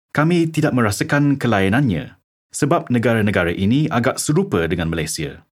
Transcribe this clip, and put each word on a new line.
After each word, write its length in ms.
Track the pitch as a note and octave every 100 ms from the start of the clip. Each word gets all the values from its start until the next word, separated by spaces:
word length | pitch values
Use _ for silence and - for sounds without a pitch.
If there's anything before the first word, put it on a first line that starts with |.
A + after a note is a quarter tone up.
| _
kami 340 | - D#3+ F3 D#3+
tidak 240 | D#3+ D3
merasakan 640 | B2+ G#2+ G2+ D3 C#3+ C#3+ C#3
kelainannya 800 | A#2+ G2+ F#2+ A#2+ C3+ D#2+ - - _ _ _
sebab 340 | - C#3+ E3+ -
negara-negara 640 | A#2+ A#2+ A2+ G#2+ F#2+ E2+
ini 380 | F2 G2 C3+ D#3
agak 240 | A#2+ A#2+ -
serupa 480 | - D3+ G3 F2+
dengan 240 | E2 E2+ E2
Malaysia. 560 | E2 D#2 - C#2+ - _